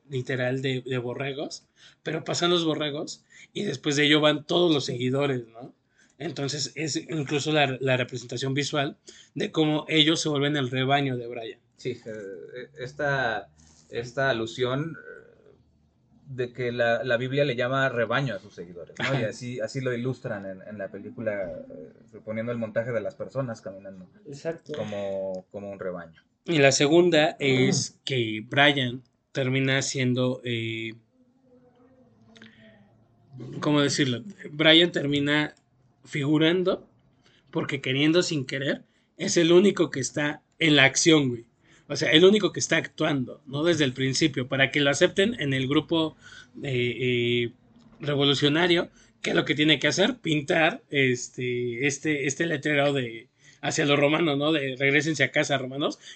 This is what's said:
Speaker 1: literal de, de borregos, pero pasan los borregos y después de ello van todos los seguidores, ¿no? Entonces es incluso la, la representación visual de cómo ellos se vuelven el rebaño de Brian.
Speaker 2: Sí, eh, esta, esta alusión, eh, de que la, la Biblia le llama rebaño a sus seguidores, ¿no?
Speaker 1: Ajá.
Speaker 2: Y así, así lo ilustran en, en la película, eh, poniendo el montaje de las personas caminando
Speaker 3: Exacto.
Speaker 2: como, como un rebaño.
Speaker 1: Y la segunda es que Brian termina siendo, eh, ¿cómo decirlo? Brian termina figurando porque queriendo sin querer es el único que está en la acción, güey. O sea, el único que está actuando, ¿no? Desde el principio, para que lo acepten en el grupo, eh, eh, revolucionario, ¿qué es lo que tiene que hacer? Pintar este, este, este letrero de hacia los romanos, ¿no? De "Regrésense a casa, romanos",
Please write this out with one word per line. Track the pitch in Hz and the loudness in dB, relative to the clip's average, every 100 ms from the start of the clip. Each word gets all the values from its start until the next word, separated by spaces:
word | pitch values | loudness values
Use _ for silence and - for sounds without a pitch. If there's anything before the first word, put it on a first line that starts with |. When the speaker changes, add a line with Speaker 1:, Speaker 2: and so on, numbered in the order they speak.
| - | -8
Speaker 1:
literal | 135 127 127 123 135 | -8 -4 -2 -2 -2
de, | 135 131 123 | -2 -4 -4
de | 127 | -4
borregos, | 123 127 135 135 165 - _ _ - _ | -4 -6 -6 -8 -10 -12 _ _ -20 _
pero | 160 156 | -8 -6
pasan | 156 143 175 | -4 -2 2
los | 175 160 | 2 2
borregos | 147 151 147 - - _ - - | -2 -2 -6 -8 -12 _ -20 -14
y | - | -8
después | - 131 151 143 | -6 -4 -2 2
de | 147 | 4
ello | 151 | 6
van | 151 147 | 4 2
todos | - 175 175 | 0 2 2
los | 147 131 | 2 -2
seguidores, | 123 127 139 143 123 113 | -4 -2 0 0 -2 -6
¿no? | 117 135 - _ _ _ - | -16 -20 -20 _ _ _ -12
Entonces | 156 143 139 147 - - | -10 -6 -6 -4 -8 -6
es | 156 160 | -4 -4
incluso | - 160 135 147 151 | -6 -6 -2 -2 0
la, | 156 135 127 | 2 2 0
la | 131 127 | 0 0
representación | 123 120 120 120 135 | -2 -8 -10 -6 -4
visual | 135 139 151 143 - - - - | -2 -2 -2 -4 -6 -18 -20 -14
de | - - | -8 -4
cómo | 160 151 151 147 | 0 2 2 2
ellos | 160 151 160 | 4 4 2
se | 160 | 0
vuelven | 143 143 147 | 0 0 0
el | 127 | -2
rebaño | 131 131 139 139 123 | 0 2 2 0 -4
de | 117 | -6
Brian. | 120 113 - _ - | -10 -12 -14 _ -12
Speaker 2:
Sí, | 127 113 117 | -10 -8 -10
eh, | 107 98 90 - 127 - - | -12 -12 -14 -14 -16 -16 -14
esta, | - - 143 135 120 107 - _ - _ - | -12 -4 -2 0 0 -4 -8 _ -20 _ -12
esta | 117 123 139 135 | -10 -6 -2 0
alusión, | 117 110 - 123 135 160 120 | 0 -4 -2 -2 -2 -4 -8
eh, | - 85 - - 50 - _ _ _ _ _ _ - | -16 -20 -20 -20 -20 -20 _ _ _ _ _ _ -12
de | 127 123 | -8 -6
que | - 123 | -4 -4
la, | 120 117 117 | 0 2 2
la | 127 117 | 0 -2
Biblia | 127 139 147 | 0 0 0
le | 117 | 0
llama | 123 135 135 | -2 0 0
rebaño | 120 110 127 139 | 0 0 0 -2
a | 98 | -6
sus | 101 - | -12 -16
seguidores, | 87 85 78 - | -16 -16 -16 -8
¿no? | - | -4
Speaker 1:
Ajá. | 135 | -2
Speaker 2:
Y | 107 | -2
así, | 107 123 127 | -6 -10 -6
así | 110 135 | -6 -4
lo | 131 | -4
ilustran | 120 127 127 123 101 98 | -2 -4 -6 -6 -8 -10
en, | 95 87 | -12 -14
en | 107 | -10
la | 95 | -10
película, | 98 101 - 110 101 90 | -10 -14 -8 -4 -4 -4
eh, | 78 80 76 78 - - 104 | -10 -14 -16 -18 -20 -20 -16
poniendo | 107 110 117 | -10 -6 -4
el | 117 | -4
montaje | 110 117 120 | -4 -4 -2
de | 113 | -2
las | 95 - | -4 -8
personas | 95 131 127 110 | -8 -6 -6 -8
caminando | 98 98 98 95 90 _ - | -12 -14 -16 -18 -20 _ -18
Speaker 3:
Exacto. | 143 165 160 - | -10 -8 -8 -10
Speaker 2:
como, | 113 104 101 98 98 95 92 - | -8 -6 -6 -6 -4 -6 -8 -10
como | 101 101 | -12 -12
un | 98 | -10
rebaño. | 92 87 82 - _ _ - | -8 -8 -12 -20 _ _ -2
Speaker 1:
Y | 160 | 4
la | 139 | 6
segunda | 131 147 170 175 151 156 - | 6 6 6 6 6 2 2
es | 139 131 131 131 - - - | 2 4 4 2 -2 -8 -6
que | 131 110 107 110 | -2 -2 -4 -2
Brian | 135 147 143 123 131 - _ _ | 4 4 4 -2 -6 -14 _ _
termina | 143 127 135 135 135 | -4 0 0 2 0
siendo, | 131 139 127 123 127 127 | -2 0 0 2 0 -2
eh, | 123 117 113 113 113 113 _ _ _ _ _ _ _ 240 262 262 240 214 220 - - - 220 107 _ _ _ _ _ 127 127 147 | -4 -6 -4 -6 -10 -12 _ _ _ _ _ _ _ _ _ _ _ _ _ -20 -20 -20 -20 -20 _ _ _ _ _ -16 -14 -6
¿cómo | 151 147 | 0 2
decirlo? | 143 143 135 117 104 - - | 2 0 -2 -2 -8 -16 -10
Brian | 151 160 165 175 | 2 6 6 6
termina | 180 143 143 143 151 147 - _ _ _ _ | 2 -2 0 0 0 -2 -6 _ _ _ _
figurando | - 156 139 156 160 185 180 - - _ _ _ _ _ _ | -10 -4 2 4 4 2 0 -2 -6 _ _ _ _ _ _
porque | 160 165 139 | -6 -4 -4
queriendo | 131 131 151 175 | -2 2 4 4
sin | 175 156 127 | 2 -2 -4
querer | 139 139 254 - _ _ - | -4 -4 -6 -8 _ _ -8
es | - 185 | -2 2
el | 165 | 6
único | 175 202 190 160 | 6 6 4 0
que | 139 | -2
está | 120 156 147 - _ - | -6 -4 -4 -6 _ 0
en | 160 147 | 4 6
la | |
acción, | 135 - 170 156 131 | 6 4 6 6 4
güey. | 117 - _ _ - - | -4 -10 _ _ -18 -10
O | 143 | -4
sea, | 139 | 2
el | 156 190 | 6 8
único | 214 180 | 6 2
que | 151 | -2
está | - 160 | -2 -2
actuando, | - - 170 143 120 - - | -2 -2 -2 0 -4 -10 -8
¿no? | 139 | -2
Desde | 170 160 | 2 2
el | 139 | 2
principio, | 127 135 127 160 135 127 | 0 -2 2 0 0 -2
para | 135 135 | 0 2
que | 147 | 2
lo | 143 | 2
acepten | 139 180 - 202 240 | 4 2 4 0 0
en | 143 | -2
el | 131 131 | 0 2
grupo, | 151 147 165 156 - - - - - | 0 2 0 0 -6 -20 -20 -20 -10
eh, | 139 123 120 117 | -4 -2 -2 -2
eh, | 127 120 120 120 117 - _ _ _ - | -2 0 0 0 -2 -6 _ _ _ -10
revolucionario, | 143 139 143 135 143 156 175 170 - _ _ _ | -2 2 2 4 4 4 4 2 0 _ _ _
¿qué | - | -2
es | 170 | 0
lo | 156 | 2
que | 151 | 2
tiene | 151 147 | 4 4
que | 151 | 2
hacer? | 147 226 254 | 2 2 0
Pintar | 165 151 139 165 160 240 - | -2 -2 0 2 2 0 -4
este, | 143 131 123 - - 123 123 120 117 143 | 0 2 0 -4 -8 -4 -4 -4 -2 -2
este, | 139 160 147 139 | -2 -2 -2 -2
este | - 170 | -2 -4
letrero | 151 151 147 143 | -2 0 2 2
de | 139 120 113 117 _ - - | 0 -4 -8 -18 _ -20 -10
hacia | 143 156 147 | -4 0 2
los | 143 | 4
romanos, | 143 156 165 143 | 4 4 2 0
¿no? | 151 | 0
De | 160 135 127 | 0 -2 0
"Regrésense | 139 147 151 147 | 2 2 2 0
a | 127 | 0
casa, | 147 147 135 | 0 0 0
romanos", | 127 139 165 - - | -2 -4 -4 -6 -14